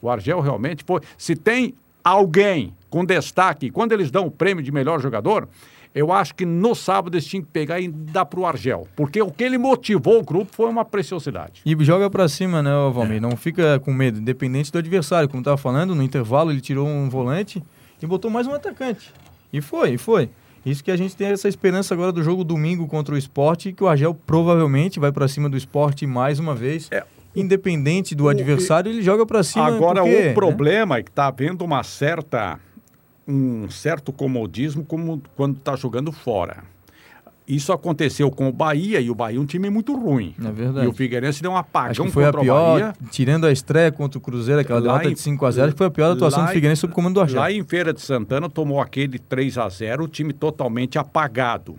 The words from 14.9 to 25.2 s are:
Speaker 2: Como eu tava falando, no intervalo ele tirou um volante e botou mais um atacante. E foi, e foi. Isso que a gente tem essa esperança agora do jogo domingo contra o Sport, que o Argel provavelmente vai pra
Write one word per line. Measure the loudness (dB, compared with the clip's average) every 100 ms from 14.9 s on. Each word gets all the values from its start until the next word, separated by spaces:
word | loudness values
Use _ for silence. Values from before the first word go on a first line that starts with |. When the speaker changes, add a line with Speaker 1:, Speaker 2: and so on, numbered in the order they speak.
| -2 0 0 0
Speaker 2:
Como | -2
eu |
tava | 0 0
falando, | 2 0 0
no | 0
intervalo | 0 -2 2 2 2
ele | 0
tirou | -2 -2 -2
um | -2 -2
volante | -2 -2 -2 -4 -10 -14 _ -20 _
e | -6
botou | -4 -2
mais | -4 -4
um |
atacante. | -4 -8 -8 -8 -8 -12 -20 -20 -20 _
E | -8
foi, | -6 0 0
e | 0
foi. | 0 0 0 -6 _ -10
Isso | -6 -4
que | -2
a | -2
gente | -2 -4
tem | -2
essa | 0 0
esperança | 2 0 0 -2
agora | -2 -2
do | 0
jogo | 0 0
domingo | 0 0 0 -2 -2
contra | -4 -2
o | -4
Sport, | -4 0 2 2 -4
que | 0
o | 2
Argel | 4 2
provavelmente | -2 0 2 4 4 4 4 2 0
vai | 0
pra | 2